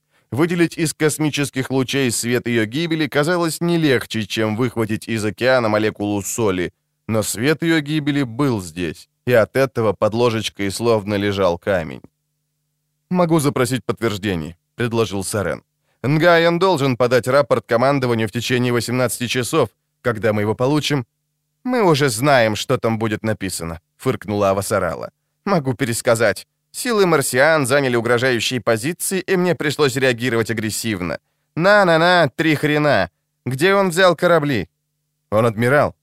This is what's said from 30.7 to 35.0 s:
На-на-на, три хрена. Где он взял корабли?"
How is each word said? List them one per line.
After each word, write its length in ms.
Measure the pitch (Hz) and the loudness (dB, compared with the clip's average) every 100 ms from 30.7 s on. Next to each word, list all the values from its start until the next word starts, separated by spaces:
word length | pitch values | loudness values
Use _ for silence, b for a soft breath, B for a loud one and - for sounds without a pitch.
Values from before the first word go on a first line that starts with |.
| - 113 98 87 - _ _ _ - | -4 -4 -4 -4 -8 _ _ _ -2
На-на-на, 720 | 185 208 185 160 175 180 147 - | 4 4 4 4 4 4 2 0
три 180 | 160 | 0
хрена. 560 | 147 151 151 147 113 85 _ _ _ - | 0 0 0 2 2 0 _ _ _ -8
Где 280 | 127 180 | 0 2
он 140 | 196 190 | 2 2
взял 260 | 165 185 | 2 2
корабли?" 540 | 170 170 165 147 117 85 _ _ _ | 4 2 2 2 -2 -4 _ _ _